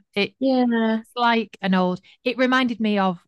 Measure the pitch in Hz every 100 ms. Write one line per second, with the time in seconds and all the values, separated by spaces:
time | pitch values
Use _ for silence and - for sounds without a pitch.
0 | _ 202 196 - 269 254 247 233 220 220
1 | - 240 233 226 202 - 190 185 180 180
2 | - _ 240 233 254 262 254 220 214 202
3 | 190 175